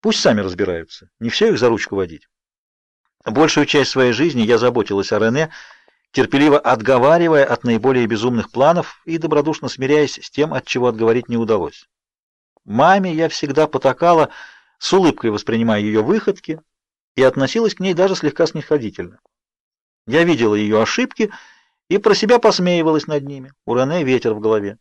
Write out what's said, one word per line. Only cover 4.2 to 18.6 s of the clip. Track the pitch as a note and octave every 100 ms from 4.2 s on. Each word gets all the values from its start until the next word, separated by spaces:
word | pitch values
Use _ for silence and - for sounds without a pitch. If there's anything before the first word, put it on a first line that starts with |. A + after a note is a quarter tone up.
| E3 B2+
я | G#2+ A#2
заботилась | B2 A#2+ G2+ G2 F#2+
о | G#2+
Рене, | A2 C3 D#3 - - _ _ _ _
терпеливо | - - C#3 D3+ C#3+
отговаривая | A#2+ B2 A2 C3 C3 E3+ E3+ D#3
от | C3+ A#2+
наиболее | B2 A2+ B2 C3 A#2
безумных | A2 A#2+ A#2+ G#2
планов | A#2 C#3 F3 D#3 -
и | - E3
добродушно | D#3 D3 C#3+ D3+ C3
смиряясь | - C3 D3+ C#3+ -
с | -
тем, | - D3+
от | C3+ -
чего | C3 B2
отговорить | A2 A2+ A#2+ A#2
не | A#2
удалось. | A2+ G#2 E2 - _ _ _ _ _ _ _ _
Маме | - G#2+ D#3+ G3 F#3
я | D#3 E3
всегда | - D3 C3+ D3+
потакала, | C3+ C3+ B2+ E3+ E3+ D3 - - - _ _
с | -
улыбкой | F#3 F3 - A2+
воспринимая | G#2 - A2+ A#2 G#2
ее | G#2 G#2+
выходки, | A2 G#3+ G#3 F#3 - D#3+ _ _ _ _ _
и | -
относилась | C3 C3 C3+ A3+ A3+
к | -
ней | F#3
даже | E3+ F#3+ F#3
слегка | D3+ - E3
снисходительно. | E3